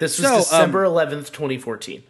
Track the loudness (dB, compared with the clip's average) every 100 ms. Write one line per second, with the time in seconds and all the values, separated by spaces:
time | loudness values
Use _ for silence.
0 | -4 0 2 4 4 4 4 2 2 2
1 | 0 -4 -10 -8 -6 -6 -8 -10 -10 -16